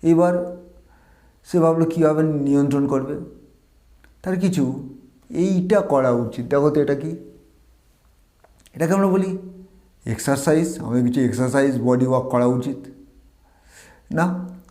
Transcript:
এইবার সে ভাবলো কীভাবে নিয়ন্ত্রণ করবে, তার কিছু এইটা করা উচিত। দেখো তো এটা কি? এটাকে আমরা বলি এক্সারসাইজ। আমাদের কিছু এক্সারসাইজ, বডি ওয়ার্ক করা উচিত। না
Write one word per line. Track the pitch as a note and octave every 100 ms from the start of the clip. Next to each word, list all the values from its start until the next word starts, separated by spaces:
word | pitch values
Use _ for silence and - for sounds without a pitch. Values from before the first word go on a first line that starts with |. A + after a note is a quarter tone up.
এইবার | E3 E3 F3 F3+ - - - - _ _ _ _ _ _ -
সে | F3+
ভাবলো | D#3+ E3 E3
কীভাবে | E3 D#3 D#3 D#3 D3+ C#3
নিয়ন্ত্রণ | C#3+ C#3+ C#3 C#3
করবে, | C3+ C3 D3 E3+ - - _ _ _ _ _ _ _
তার | - F#3
কিছু | F#3+ E3+ C3 C3 - - - _ _
এইটা | D3 F3+ F#3 F3+ G#3
করা | F#3+ C#3 C3
উচিত। | A#2+ A#2 A#2 A#2+
দেখো | C#3+ D3
তো | D3+
এটা | C#3 C#3+
কি? | D#3+ E3 - - _ _ _ _ _ _ _ _ _ _ _ _ _ -
এটাকে | D#3+
আমরা | G3 G3 F#3
বলি | F#3 - - - - - _ _ -
এক্সারসাইজ। | A2 - C3+ - D#3 D#3+ -
আমাদের | A2 B2 B2
কিছু | B2
এক্সারসাইজ, | B2 G#2 B2+ C3 C#3 B2 A#2
বডি | B2+ B2+
ওয়ার্ক | C3 -
করা | B2 B2 B2+
উচিত। | B2+ C3 - - - _ _ _ _ _ _ - - - _
না | D#3 F3 F3+ - - -